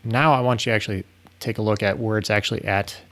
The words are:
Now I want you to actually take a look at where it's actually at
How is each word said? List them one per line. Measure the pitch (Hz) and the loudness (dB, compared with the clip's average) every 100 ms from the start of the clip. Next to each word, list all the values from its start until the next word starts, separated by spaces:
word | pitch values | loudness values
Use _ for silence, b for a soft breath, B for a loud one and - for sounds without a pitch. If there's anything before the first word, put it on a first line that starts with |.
Now | 117 117 156 | 0 2 4
I | 135 | 4
want | 123 117 - | 2 0 2
you | |
to | 110 | 0
actually | - 98 - _ - _ | 0 -6 -6 _ -20 _
take | - 110 | -6 -2
a | |
look | 107 104 | 0 2
at | 101 - | 0 0
where | 113 107 | 0 -2
it's | 101 | 0
actually | 104 - 113 - | 0 0 -6 -2
at | 98 101 - - | -2 -2 -10 -14